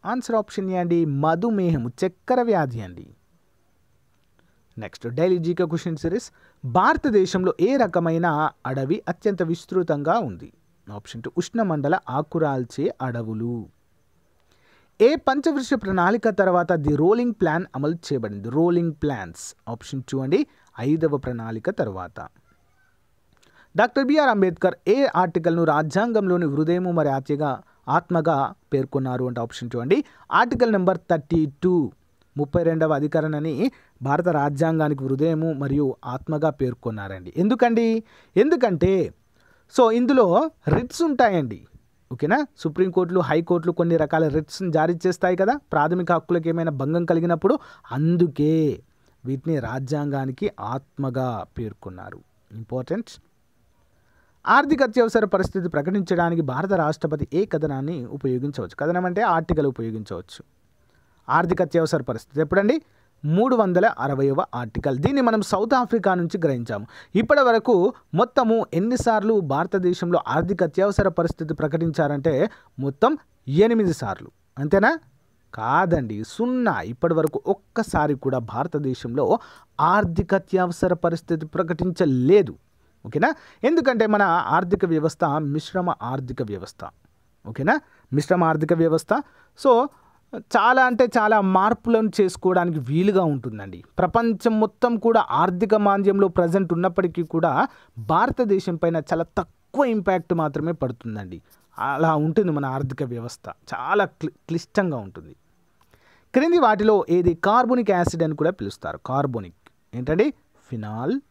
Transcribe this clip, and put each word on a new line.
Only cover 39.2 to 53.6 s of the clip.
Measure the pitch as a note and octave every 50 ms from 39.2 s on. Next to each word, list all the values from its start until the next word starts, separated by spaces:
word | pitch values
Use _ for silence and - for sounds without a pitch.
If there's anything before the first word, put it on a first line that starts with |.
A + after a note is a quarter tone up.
| _ _ _ _ _ _ _ _ _ _ - -
so | A#3+ A3+
ఇందులో | A3 A#3+ B3 A#3+ C#4 C4 A3+ F3+ E3+ G#3+ D#4 D#4+ _ _ _ -
రిట్స్ | - - B3 B3 - - E4+
ఉంటాయండి. | E4 C#4+ B3 B3 A3 G3 E3+ C#3+ A#2+ G#2 D#2+ - _ _ - _ _ _ _ _ _ C3
ఓకేనా? | - - D3+ G#3 C#4 D4+ - _ _
సుప్రీంకోర్టులు, | - E3 D3 - F#3 F#3 F3 G3 F3+ E3+ F3+ F#3
హైకోర్టులు | E3 B2+ D3+ D#3+ E3 - F3 F3 D#3+ F3 F3
కొన్ని | - E3+ E3+ E3
రకాల | E3 D#3 C#3+ - D#3+ D#3+ D#3
రిట్స్‌ని | C3+ D#3 D3+ - - - F#3+ F3+ D3+
జారీ | D#3 D#3 E3 F3 E3 -
చేస్తాయి | F3+ F3 - - F3+ F#3
కదా, | F3+ F#3+ G3 - G3 _ _ -
ప్రాథమిక | D3+ D3 D#3 F3 F#3 F3 E3 F3
హక్కులకు | D#3+ - - F3 E3+ D#3+ E3
ఏమైనా | E3 E3+ E3 E3
భంగం | D3+ C3 C3+ C#3+ D#3+ F3 F3
కలిగినప్పుడు. | E3 F3 E3+ E3 F3 E3+ D#3+ - G3 C4+ C#4+ - - - - _ - A#2+
అందుకే | C3+ D3+ E3 E3+ F3 F3 E3+ C3+ - D3 D3+ D#3+ D#3+ D#3 D3 - - - _ _ _ _ _ _ _ _
వీటిని | A#2+ C3+ C3+ - D#3+ D#3+ C#3+
రాజ్యాంగానికి | A#2 A#2 A#2 C3 C3+ B2 D#3 D3 D3 D3 C#3 C#3 C3+ C3 B2+ - G#3 G3+ - -
ఆత్మగా | G#2 G#2+ A#2+ C3+ - _ _ - C3+ C3+ A#2+ C3 C3 B2+ A#2 G#2 E2+ _ _ -
పేర్కొన్నారు. | A#2 G#2+ G2+ _ - G2 F#2 F2+ F#2 G2 F#2+ F#2 _ _ _ _ _ _ -
ఇంపార్టెంట్. | G#2+ A2+ _ B2 C3 B2 - E3 G#3 A#3 - - - _ _ _ _ _ _ _ _